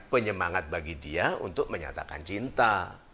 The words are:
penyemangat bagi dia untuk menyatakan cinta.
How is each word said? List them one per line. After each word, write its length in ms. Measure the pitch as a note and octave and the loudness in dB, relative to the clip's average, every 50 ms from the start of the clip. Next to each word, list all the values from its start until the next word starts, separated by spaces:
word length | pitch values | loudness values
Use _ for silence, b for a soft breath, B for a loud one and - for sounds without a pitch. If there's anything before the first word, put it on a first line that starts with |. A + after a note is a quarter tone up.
| - - - | -4 2 2
penyemangat 560 | B2 A2 G#2 G2+ F#2 F2+ F2 E2+ F#2 E2 D2+ | 2 4 2 0 0 0 0 2 0 0 0
bagi 240 | F2 F2 D#2 D#2+ E2 C#2 | -4 -4 -4 -4 -8 -8
dia 320 | C2 D2+ D2+ E2+ G2+ D3+ F#3 - | -6 -4 0 2 2 2 2 0
untuk 320 | - F#2+ F2 - - - A2+ | -4 -4 -2 -2 -2 -2 -2
menyatakan 480 | F#2 D#2 C#2 - D#2+ D2+ - D2 D2+ | -6 -6 -6 -8 -8 -10 -8 -10 -10
cinta. 720 | D2+ E2+ G2 G2+ A#2+ C3 - - B2 A2 G#2 F#2+ F2+ F#2+ - - - - | -8 -4 -4 -4 -4 -4 2 4 6 6 6 4 2 -2 -8 -14 -18 -20